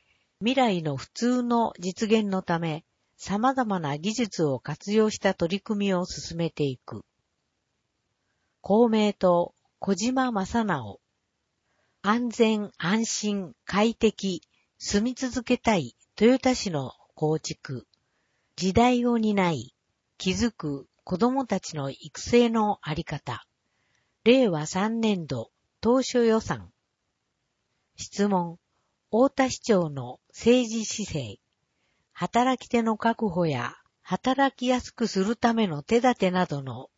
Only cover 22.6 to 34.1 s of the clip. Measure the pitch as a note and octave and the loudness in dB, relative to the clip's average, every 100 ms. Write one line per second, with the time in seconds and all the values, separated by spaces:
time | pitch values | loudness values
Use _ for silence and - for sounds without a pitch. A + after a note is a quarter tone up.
22.6 | G#3 - D3 D#3 - D3 - A#2 - _ | 0 -2 -4 -6 -6 -8 -8 -12 -14 _
23.6 | _ _ _ _ _ _ A3+ C4 A#3 D#3 | _ _ _ _ _ _ 4 6 4 0
24.6 | D#3 F#3 G#3+ A3+ A3 F#3+ D#3 B2+ - _ | -2 -2 -2 0 0 0 -4 -8 -8 _
25.6 | _ _ A3+ C4 B3 B3 A3+ A3 - B2+ | _ _ 2 2 2 2 4 2 0 -6
26.6 | E2+ _ _ _ _ _ _ _ _ _ | -10 _ _ _ _ _ _ _ _ _
27.6 | _ _ _ - - - G#3 F#3 E3+ F3 | _ _ _ -18 -10 -2 0 0 -2 -8
28.6 | _ _ _ _ _ A3 C#4 - C4 - | _ _ _ _ _ 2 2 2 -2 -2
29.6 | - F#3+ D#3+ C3+ B2 C3 _ - A3+ B3+ | 2 2 2 -4 -10 -12 _ 0 4 4
30.6 | A3+ A3+ G#3+ - G3 D3+ A2+ F#2+ _ _ | 4 -4 -6 -6 -6 -6 -8 -12 _ _
31.6 | _ _ _ _ _ - F3 A#3 B3+ B3 | _ _ _ _ _ -8 -2 2 2 0
32.6 | - A#3 A3+ A3 A3+ - G#3+ E3+ E3 B2+ | -2 0 0 0 0 0 -2 0 0 -2
33.6 | - - _ _ - | -6 -10 _ _ -8